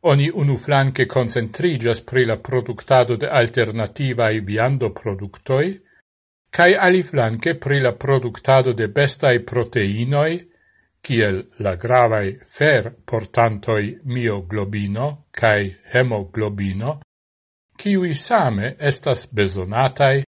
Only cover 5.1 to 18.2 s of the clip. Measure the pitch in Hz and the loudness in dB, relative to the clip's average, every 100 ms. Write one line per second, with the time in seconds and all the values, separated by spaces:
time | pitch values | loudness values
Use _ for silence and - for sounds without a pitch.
5.1 | 95 101 - - 131 160 196 _ _ _ | -8 -10 -16 -4 -2 0 -4 _ _ _
6.1 | _ _ _ _ - 175 208 185 185 175 | _ _ _ _ 4 4 6 4 2 0
7.1 | 143 117 113 170 165 - 139 127 117 131 | 0 0 -2 -4 -4 -2 0 0 -2 0
8.1 | 135 123 113 - 135 127 113 107 123 143 | 0 -2 -8 2 4 4 0 -2 0 0
9.1 | - 143 120 - 123 117 120 101 104 120 | 2 2 2 0 -4 -2 -2 -2 -2 -2
10.1 | 143 156 170 170 _ _ _ _ _ - | 0 0 -2 -10 _ _ _ _ _ -2
11.1 | 120 104 95 92 _ 101 90 117 123 120 | 0 2 0 -8 _ -6 -4 0 4 4
12.1 | 110 98 98 - - 147 135 107 - - | 2 -2 -6 -16 0 2 2 0 -10 -6
13.1 | 113 104 - 117 104 - 107 104 - 139 | -6 -4 0 2 0 -4 -2 -2 -6 -8
14.1 | 123 117 101 90 107 98 104 101 104 143 | -4 -2 -4 -6 -6 -4 -4 -4 -4 -6
15.1 | 143 _ - 117 104 98 - - 120 127 | -8 _ 0 2 2 0 -8 -2 0 2
16.1 | 110 92 - 107 101 98 95 120 151 - | 0 -6 -4 -4 -2 -4 -4 -6 -8 -12
17.1 | _ _ _ _ _ _ _ 202 196 180 | _ _ _ _ _ _ _ 0 0 0
18.1 | 147 | -2